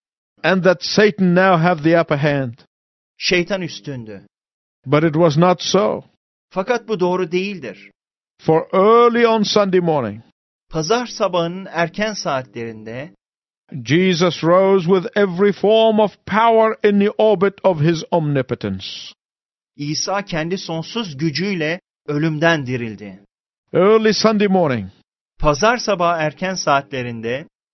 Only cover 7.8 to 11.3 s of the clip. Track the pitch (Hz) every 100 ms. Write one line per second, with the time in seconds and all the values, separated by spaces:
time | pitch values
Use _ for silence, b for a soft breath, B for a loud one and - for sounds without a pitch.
7.8 | - _ _ _ _ _ - 160 - 190
8.8 | 208 233 240 233 233 226 202 214 196 185
9.8 | 170 151 110 110 - _ _ _ - 160
10.8 | 156 233 240 - 196